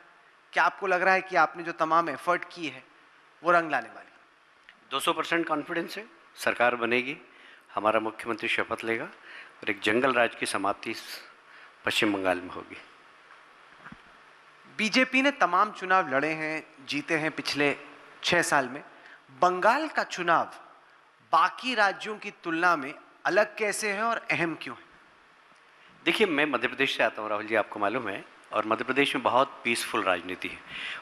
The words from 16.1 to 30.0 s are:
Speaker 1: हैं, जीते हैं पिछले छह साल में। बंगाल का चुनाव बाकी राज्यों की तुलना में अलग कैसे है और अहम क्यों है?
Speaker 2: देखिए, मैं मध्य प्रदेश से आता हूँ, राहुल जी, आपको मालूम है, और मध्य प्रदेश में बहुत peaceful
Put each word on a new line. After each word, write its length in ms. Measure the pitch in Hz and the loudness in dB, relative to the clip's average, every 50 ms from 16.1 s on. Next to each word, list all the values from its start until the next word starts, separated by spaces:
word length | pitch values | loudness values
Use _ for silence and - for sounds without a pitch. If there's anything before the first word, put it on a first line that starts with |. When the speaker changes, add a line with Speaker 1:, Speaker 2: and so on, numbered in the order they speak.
| 131 135 143 | 2 2 2
Speaker 1:
हैं, 580 | 156 160 156 156 156 156 156 - - - 139 135 | 0 -2 -4 -4 -4 -6 -6 -10 -12 -18 -16 -10
जीते 320 | 123 131 147 147 - 170 | -6 -6 -6 -2 -2 -2
हैं 140 | 151 156 160 | 0 0 -2
पिछले 440 | - - 135 - - 143 147 143 131 - - - - - - - - - - | -4 -4 -4 -4 0 2 2 2 0 -2 -6 -16 -20 -20 -20 -20 -18 -8 -2
छह 180 | - 180 175 | 2 2 2
साल 280 | 156 - 160 143 131 120 | 4 4 2 2 2 0
में। 140 | 131 147 - - - - - - - - _ - 135 - | -6 -12 -14 -18 -20 -20 -20 -20 -20 -20 _ -20 -2 2
बंगाल 480 | 180 180 180 185 180 208 247 294 320 | 2 2 2 4 4 4 4 4 0
का 160 | 294 - 240 208 | -2 -2 -4 -4
चुनाव 420 | - - 180 175 170 165 143 113 - - - - - - - _ _ _ _ _ _ _ _ _ _ | -4 -6 -4 0 2 4 2 2 0 -6 -16 -20 -20 -20 -20 _ _ _ _ _ _ _ _ _ _
बाकी 440 | - 160 175 185 - - - 262 247 | 2 4 4 2 0 -4 -6 -2 0
राज्यों 420 | 214 208 196 180 - - 208 214 | 2 2 2 2 -2 -8 -10 -10
की 140 | 202 - 208 | -10 -10 -14
तुलना 440 | - - - 175 160 160 175 180 170 | -14 -10 -6 -4 -2 2 2 2 2
में 180 | 151 131 139 - - - - - _ - | 2 -2 -6 -10 -14 -18 -20 -20 _ -4
अलग 300 | - 170 202 214 214 - | 2 2 4 2 2 0
कैसे 360 | - 214 208 190 - 214 208 | -2 -4 -2 -2 -2 -4 -4
है 120 | 196 202 220 | -2 -2 -2
और 240 | 233 226 - - - | -2 -2 -4 -2 -2
अहम 260 | 156 156 170 165 156 - | -2 0 0 -2 -4 -6
क्यों 140 | - 135 120 | -10 -12 -14
है? 80 | - - - - - - _ _ _ _ _ _ _ _ _ _ _ _ _ _ _ - - - - - | -14 -18 -20 -20 -20 -20 _ _ _ _ _ _ _ _ _ _ _ _ _ _ _ -20 -20 -20 -4 -2
Speaker 2:
देखिए, 220 | - 170 - 220 | 0 2 2 2
मैं 180 | 190 156 139 151 | 2 4 2 2
मध्य 220 | 151 131 113 120 | 2 2 0 0
प्रदेश 300 | 123 123 - 139 131 - | -2 0 0 -2 0 2
से 60 | - 127 | 2 0
आता 180 | 110 - 110 | 0 0 -2
हूँ, 80 | 107 107 | -4 -4
राहुल 160 | 107 104 107 | -4 -4 -2
जी, 100 | 107 113 | 0 0
आपको 240 | 107 101 - - 104 | 0 0 0 -2 -2
मालूम 300 | 101 101 110 131 117 101 | -2 0 0 -2 -4 -6
है, 160 | 98 131 - - - - - - - | -8 -8 -10 -16 -20 -20 -14 -4 -4
और 120 | 107 107 | -2 0
मध्य 180 | 110 - - 120 | 0 0 0 0
प्रदेश 320 | 123 127 139 143 139 - | 0 2 2 2 2 0
में 80 | 139 117 | 0 0
बहुत 380 | 104 113 127 139 135 - - - | 2 4 4 2 2 -2 -6 -4
peaceful 400 | 120 117 - - - - 113 | -2 -2 -2 -2 -2 -2 0